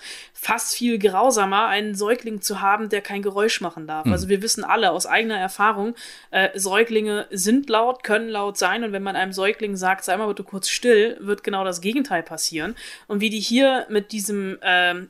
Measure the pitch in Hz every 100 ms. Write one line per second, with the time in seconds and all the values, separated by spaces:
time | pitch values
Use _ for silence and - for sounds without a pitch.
0 | - - - - - 233 - - 240 226
1 | 202 185 254 226 190 196 226 202 214 196
2 | 208 240 233 208 - 196 196 214 214 208
3 | 202 202 196 196 220 - 175 165 156 156
4 | 160 180 190 196 220 - - 220 - 165
5 | - 190 226 208 185 - 208 202 214 233
6 | - - - 190 190 196 190 202 226 220
7 | 214 208 - 196 196 262 277 214 240 247
8 | - 214 226 208 202 196 180 220 226 196
9 | 196 180 190 190 196 220 214 190 185 190
10 | - 185 214 202 190 196 - - 247 214
11 | 226 - 202 202 220 196 190 175 190 269
12 | - 175 165 160 - 160 170 240 - -
13 | - 202 220 214 202 240 269 254 - 214
14 | 202 214 202 202 190 190 190 180 180 175